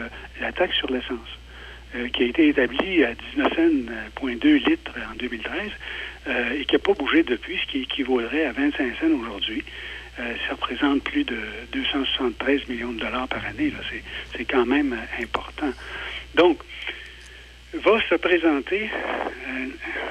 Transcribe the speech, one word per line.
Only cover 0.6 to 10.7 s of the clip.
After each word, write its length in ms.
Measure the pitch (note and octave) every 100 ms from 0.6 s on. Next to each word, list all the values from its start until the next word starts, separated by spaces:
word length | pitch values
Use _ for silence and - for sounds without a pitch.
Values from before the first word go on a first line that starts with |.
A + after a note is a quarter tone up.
| F#3 -
sur 140 | -
l'essence, 380 | B2+ - A#2+ - - - - - - -
euh, 140 | B2 A#2+
qui 140 | -
a 40 | B2
été 220 | B2 D3+
établie 560 | D3 B2 C3 F#3+ F3
à 100 | A#2+
dix-neuf 380 | A#2 - C#3 C3
cents, 60 | E3
euh, 460 | E3 C#3+ A#2 A2+ A2
point 220 | - C3+ A#2
deux 200 | C#3+ D3
litres 360 | D3+ D#3+ - B2 G#2+
en 40 | G#2+
deux 120 | A#2+
mille 140 | A#2
treize, 280 | A2+ D3+ G#3 - - - - - C#3
euh, 240 | B2 A#2+ C#3
et 40 | -
qui 80 |
n'a 40 | D3+
pas 140 | F#3+
bougé 300 | G3+ C3 D3+
depuis, 360 | E3 A#2 - F3+
ce 60 | -
qui 100 | C3+
équivaudrait 600 | B2+ - B2+ B2+ A#2 D3
à 80 | D3+
vingt-cinq 400 | A#2 C#3+ C#3+ B2+ A2
cents 100 | D#3+ C#3+
aujourd'hui. 440 | A2 G2 A2 A2 - - - - - -
Euh, 160 | A#2+ A#2 -
ça 80 |
représente 480 | - -